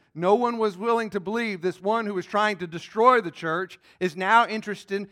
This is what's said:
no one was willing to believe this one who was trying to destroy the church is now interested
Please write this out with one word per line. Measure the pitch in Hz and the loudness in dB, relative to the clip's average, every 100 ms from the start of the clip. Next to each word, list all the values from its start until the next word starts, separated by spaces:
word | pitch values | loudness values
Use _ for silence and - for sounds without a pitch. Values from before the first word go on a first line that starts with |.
| _ | _
no | 151 180 214 | -2 2 4
one | 240 233 | 2 0
was | 214 175 | -2 -2
willing | 226 233 220 | 0 0 -2
to | 202 | -6
believe | 170 226 226 190 | -4 -4 -4 -4
this | 180 - | -4 -4
one | 190 226 214 | -2 -2 -2
who | |
was | 196 170 | -6 -4
trying | 208 214 185 | 0 0 -2
to | 175 | -8
destroy | 165 - - 240 247 | -10 -6 4 6 6
the | 175 | 2
church | - 165 165 185 - _ - | -6 -4 -4 -6 -12 _ -6
is | 180 156 | -4 -2
now | 190 226 214 | 4 4 4
interested | 214 208 202 - 196 196 | -2 -8 -10 -8 -8 -8